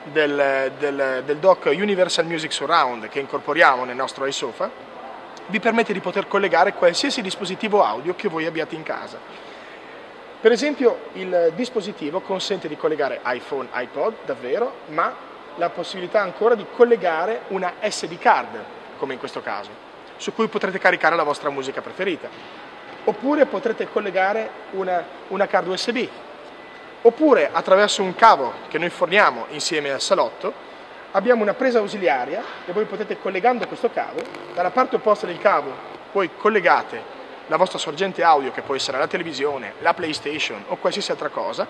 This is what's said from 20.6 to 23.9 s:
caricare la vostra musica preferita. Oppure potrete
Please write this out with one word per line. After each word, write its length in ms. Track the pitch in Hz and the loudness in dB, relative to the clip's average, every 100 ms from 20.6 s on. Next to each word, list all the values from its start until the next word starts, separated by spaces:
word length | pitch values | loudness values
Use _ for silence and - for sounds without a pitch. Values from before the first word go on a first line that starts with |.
| 208 185 | -2 2
caricare 380 | 190 175 160 165 | 2 4 4 4
la 60 | |
vostra 260 | 151 143 147 | 2 0 -2
musica 320 | 139 135 131 | -4 -4 -6
preferita. 480 | 117 110 190 160 - - - - - - - - | -10 -6 -4 -4 -8 -14 -18 -16 -18 -18 -18 -4
Oppure 420 | - 220 254 302 277 | -4 -2 0 2 2
potrete 440 | 196 226 220 196 | 2 -2 -2 -2